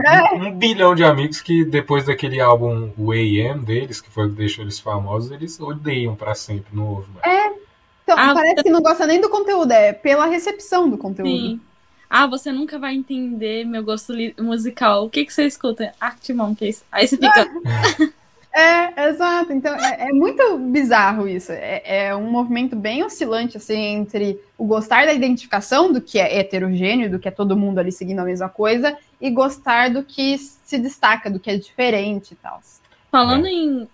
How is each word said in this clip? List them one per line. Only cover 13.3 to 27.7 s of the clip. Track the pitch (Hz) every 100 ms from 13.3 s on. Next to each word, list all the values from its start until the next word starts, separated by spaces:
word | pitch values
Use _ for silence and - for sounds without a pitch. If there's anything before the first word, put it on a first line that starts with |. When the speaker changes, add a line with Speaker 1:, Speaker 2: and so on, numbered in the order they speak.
| 226 214 226 233
Speaker 3:
meu | 226
gosto | 214 214 -
li-, | 233 226 -
musical. | 226 226 226 240 233 202 220
O |
que | 294 294
que |
você | - 294
escuta?" | - 254 226 214 -
"Arctic | 233 240 - 247
Monkeys." | 214 214 208 220 -
Aí | - 247
você | 262
fica | - 415 -
Speaker 1:
<laughs> | 330 - - 415 294 311 _ _ _ _ 302
É, | 330 339 349 349 294
exato. | 302 349 349 339
Então, | 269 294 285
é, | 254 - 262
é |
muito | 277 370 - 494 320
bizarro | 254 277 262 226 196 214 196
isso. | 180 180
É, | - 85 190 - 196 196
é | 202
um | 220
movimento | 240 240 240 254 226
bem | 208 247
oscilante, | 403 - 262 226 233 214
assim, | - 214
entre | 208 208 208 214 202 196 _ -
o | 214
gostar | 220 220 240 302
da |
identificação | 294 254 247 - 202 - 269 359
do | 254
que | - 208
é | 180 196
heterogêneo, | 196 190 185 185 185 247 220
do | 180
que | 185
é |
todo | - 202 196
mundo | 202